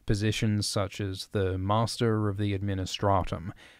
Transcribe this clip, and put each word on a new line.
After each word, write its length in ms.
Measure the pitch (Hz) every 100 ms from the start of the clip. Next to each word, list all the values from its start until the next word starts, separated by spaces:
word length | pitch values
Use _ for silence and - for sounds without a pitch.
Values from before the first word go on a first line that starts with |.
| -
positions 600 | 104 107 - 113 104 98
such 340 | 110 98 -
as 280 | 101 95 -
the 260 | 107 95 92
Master 680 | 98 107 113 - 117 110 107
of 80 | 98
the 200 | 101 98
Administratum, 960 | 101 95 92 - 101 98 87 90 85 - -